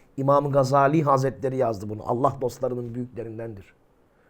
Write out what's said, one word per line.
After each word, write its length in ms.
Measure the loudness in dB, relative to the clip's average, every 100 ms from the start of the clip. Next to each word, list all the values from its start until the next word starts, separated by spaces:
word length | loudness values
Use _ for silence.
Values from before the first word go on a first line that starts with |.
| _ -4
İmam 340 | 2 4 4
Gazali 520 | 2 4 4 4 4
Hazretleri 540 | 4 2 2 -2 -4 0
yazdı 320 | 0 -2 -6
bunu. 140 | -8 -4
Allah 280 | 0 0 0
dostlarının 540 | -4 -4 -4 -4 -6 -8
büyüklerindendir. 800 | -10 -10 -12 -10 -12 -14 -18 _ _ _ _ _